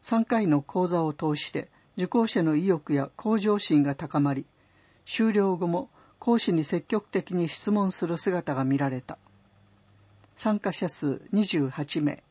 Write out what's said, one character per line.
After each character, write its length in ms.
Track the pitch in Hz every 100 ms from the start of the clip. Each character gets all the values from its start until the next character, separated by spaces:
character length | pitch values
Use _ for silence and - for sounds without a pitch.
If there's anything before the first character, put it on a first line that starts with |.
三 200 | - 226
回 220 | 226 233 202
の 160 | 147
講 240 | 139 185 180
座 180 | 175
を 100 | 160
通 220 | 151 156 151
し 160 | -
て、 160 | 147 - _ _ -
受 80 | 180
講 220 | 240 226
者 160 | -
の 120 | 160 151
意 120 | 190
欲 260 | 170 -
や 160 | 143 139 -
向 240 | 220 220
上 180 | 202 208
心 240 | - 151
が 140 | 143 139
高 240 | 156 151
ま 160 | 143 135
り、 100 | - _ _ _ _ _ -
修 260 | - 220
了 240 | 208 196 180
後 100 | 175
も 240 | 170 - _ - _
講 180 | - 233
師 160 | -
に 100 | 170
積 220 | 151 175 -
極 220 | 214 -
的 260 | 190 -
に 160 | 180 165
質 220 | - -
問 200 | 208 196
す 140 | 185 170
る 140 | 170
姿 340 | - 180 160
が 120 | 131 135
見 120 | 139
ら 140 | 139
れ 100 | 131
た。 160 | - 160 _ _ _ _ _ _ _ _ _ _ _ -
参 240 | 220 208
加 140 | 202
者 160 | 170 180
数 340 | - 147 131 -
二 120 | 196
十 260 | 202 170 135
八 320 | 135 147 160
名。 200 | 147 - _